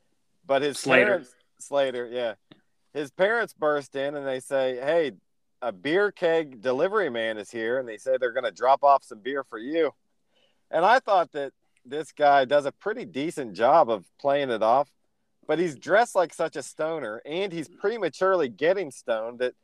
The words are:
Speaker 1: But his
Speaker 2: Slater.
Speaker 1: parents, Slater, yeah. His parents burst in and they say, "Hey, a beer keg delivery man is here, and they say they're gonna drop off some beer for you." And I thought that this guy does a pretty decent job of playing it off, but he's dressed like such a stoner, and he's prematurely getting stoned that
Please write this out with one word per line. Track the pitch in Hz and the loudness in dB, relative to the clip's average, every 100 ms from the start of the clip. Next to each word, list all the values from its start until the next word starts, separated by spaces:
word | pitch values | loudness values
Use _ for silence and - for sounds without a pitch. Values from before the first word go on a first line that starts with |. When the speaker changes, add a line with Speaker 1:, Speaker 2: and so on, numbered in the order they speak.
| _ _ _ _ | _ _ _ _
Speaker 1:
But | - 135 | -2 0
his | 143 127 | 0 -2
Speaker 2:
Slater. | 139 131 123 | 2 4 4
Speaker 1:
parents, | 175 - _ _ _ | 2 -4 _ _ _
Slater, | - 139 135 123 120 | -6 -2 -2 -2 -6
yeah. | 123 117 104 _ - _ _ _ | -4 -6 -6 _ -20 _ _ _
His | 143 143 | -10 -8
parents | - 190 233 202 | -2 0 0 -4
burst | - 151 147 135 | -4 -2 -2 -4
in | 139 139 147 | -6 -6 -6
and | 135 | -6
they | 131 | -8
say, | - 135 131 123 | -4 -2 -2 -2
"Hey, | 139 170 147 95 _ _ _ _ | 0 0 0 -4 _ _ _ _
a | 123 | -8
beer | 92 143 175 208 | -6 -2 0 0
keg | - 170 165 151 127 | 0 0 0 -2 -6
delivery | 120 127 180 214 165 | -4 0 0 0 -2
man | 117 113 107 | -2 -4 -6
is | 98 | -8
here, | 117 113 131 | -6 -4 -4
and | 123 | -4
they | 104 | -8
say | 131 131 | -2 0
they're | 123 | 0
gonna | 120 123 | -2 -4
drop | 92 123 135 | 0 2 4
off | 139 139 | 6 4
some | - 110 | 2 -12
beer | 110 139 | -8 -6
for | 131 113 | -8 -10
you." | 120 165 147 - _ _ _ _ _ _ _ | -6 -2 -2 -4 _ _ _ _ _ _ _
And | 156 | 0
I | 185 254 | 4 4
thought | 240 190 156 | 4 2 0
that | 151 139 - _ _ 123 | -4 -8 -10 _ _ -12
this | 147 151 | -10 -8
guy | - 143 143 | 2 4 6
does | 127 143 139 | 4 2 0
a | |
pretty | - 202 233 | -4 -6 -6
decent | 143 131 156 - 120 | -8 -6 -6 -6 -8
job | 90 117 160 127 | 0 4 6 4
of | 107 - _ | 0 -4 _
playing | 143 143 135 | -2 0 0
it | 110 | 0
off, | 110 127 147 _ _ _ _ _ - | 2 2 0 _ _ _ _ _ -4
but | 156 | -2
he's | 175 131 | -2 -4
dressed | 135 196 240 | 0 2 2
like | 202 165 | 0 -2
such | - 160 151 | -2 -6 -6
a | |
stoner, | - - 156 165 120 110 | -10 -6 -6 -6 -8 -10
and | 139 165 202 | -8 -6 -6
he's | 170 147 | -6 -10
prematurely | - 202 233 175 - 185 185 139 | -6 -4 -2 -4 -2 0 2 0
getting | 98 156 190 156 | -2 0 0 -2
stoned | - - 110 113 120 | -8 -6 -4 -4 -4
that | 123 - | -4 -4